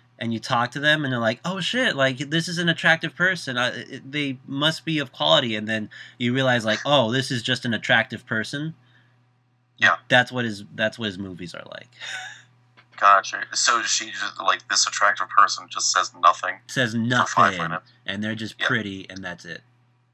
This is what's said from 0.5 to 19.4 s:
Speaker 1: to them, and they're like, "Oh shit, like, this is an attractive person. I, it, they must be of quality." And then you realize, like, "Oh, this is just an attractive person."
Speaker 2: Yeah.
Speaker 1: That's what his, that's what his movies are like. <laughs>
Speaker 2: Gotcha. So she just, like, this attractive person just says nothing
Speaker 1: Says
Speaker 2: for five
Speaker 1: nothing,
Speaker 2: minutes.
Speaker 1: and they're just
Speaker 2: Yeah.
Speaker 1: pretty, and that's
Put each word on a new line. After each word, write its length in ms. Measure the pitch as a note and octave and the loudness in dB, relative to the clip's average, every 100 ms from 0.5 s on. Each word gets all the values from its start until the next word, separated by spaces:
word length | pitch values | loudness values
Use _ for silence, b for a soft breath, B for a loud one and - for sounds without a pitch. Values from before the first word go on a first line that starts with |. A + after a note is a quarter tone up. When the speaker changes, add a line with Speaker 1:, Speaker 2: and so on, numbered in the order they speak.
| A#2+ A#2+ | 0 0
Speaker 1:
to 80 | D3 | 0
them, 240 | D3+ D#3 | 2 4
and 80 | C#3+ | 2
they're 80 | B2+ | 0
like, 200 | A2+ A#2+ | 0 0
"Oh 160 | F3 F#3+ | -4 -4
shit, 360 | E3+ A#3+ B3 C#3+ | -2 0 0 2
like, 240 | C3+ B2+ C#3+ | 2 0 -2
this 180 | E3 E3 | -2 -2
is 120 | E3+ | -2
an 100 | E3+ | 0
attractive 460 | D#3+ F3 E3 D#3+ - | 2 2 2 0 -2
person. 420 | F3+ F3+ - B2 | 0 0 -4 -2
I, 120 | B2 | -2
it, 420 | G#2 - C3 C3+ | -2 -8 -12 -8
they 260 | C#3+ C#3+ C3 - | -4 -4 -6 -8
must 400 | C#3 D3+ D#3+ - | -2 0 0 -2
be 140 | D#3 | -2
of 120 | C#3 | -2
quality." 440 | - D3 D#3+ B2+ G#2+ | -2 4 4 4 -2
And 120 | G#2+ | -2
then 220 | A2 G#2 B B B | -4 -4 B B B
you 120 | A#2+ | 0
realize, 320 | B2+ C3 B2 | 2 4 2
like, 140 | A2 G#2+ C#3 | 2 0 4
"Oh, 260 | C#3+ A2 | 4 4
this 200 | B2+ C3+ | 2 -2
is 100 | B2+ | -2
just 240 | A#2+ B2+ B2 | -2 -2 -2
an 80 | |
attractive 500 | G#2+ - A#2+ A2 G#2+ - | -2 2 2 2 -4 -6
person." 480 | E3 - C#3+ D#3 D#3 _ _ _ _ _ _ _ _ _ - | -4 -4 -6 -6 -8 _ _ _ _ _ _ _ _ _ 0
Speaker 2:
Yeah. 160 | G2+ E2+ - | 2 2 2
Speaker 1:
That's 220 | B2 A#2+ | 2 4
what 140 | B2+ A#2 | 0 -4
his, 180 | G2+ G#2 - | -4 -10 -2
that's 240 | A2 - | -2 -2
what 80 | A2+ | -6
his 100 | F2+ | -6
movies 380 | G2 F2 F2 - | -10 -10 -12 -12
are 80 | - | -14
like. 160 | G1+ - | -16 -16
<laughs> 1040 | - - - - - - _ _ _ _ - | -16 -12 -10 -12 -16 -20 _ _ _ _ 2
Speaker 2:
Gotcha. 440 | G2+ G2 - G2+ G#2 | 6 6 4 -6 -6
So 280 | - - A#2+ | -2 2 2
she 300 | A2+ - G#2+ | 2 -2 -2
just, 280 | - G2+ - | -8 -8 -4
like, 280 | F#2+ F#2+ - | -2 -2 0
this 160 | G2 - | 0 0
attractive 420 | - G2+ G2 F#2 | 2 2 2 0
person 360 | - G2 - F2 | 4 4 2 -8
just 220 | - - | -4 -2
says 200 | F#2 F2+ - | 0 -2 2
nothing 380 | E2+ F2+ F#2 F#2+ - | 2 2 -2 -8 -6
Speaker 1:
Says 240 | - A#2+ | -2 -2
Speaker 2:
for 60 | A#2 A2+ B2 F#2 | 0 0 0 0
five 280 | - F2 | 4 2
Speaker 1:
nothing, 40 | F2+ | 2
Speaker 2:
minutes. 280 | E2+ F2+ - b b | -4 -6 -10 b b
Speaker 1:
and 180 | G2 | -6
they're 120 | G#2+ A2+ | -6 -6
just 200 | G#2+ - | -8 -4
Speaker 2:
Yeah. 80 | - | -2
Speaker 1:
pretty, 400 | A#2+ G#2 F#2+ F#2 | -2 -4 -8 -12
and 140 | F#2+ | -12
that's 200 | F#2+ F2 | -12 -12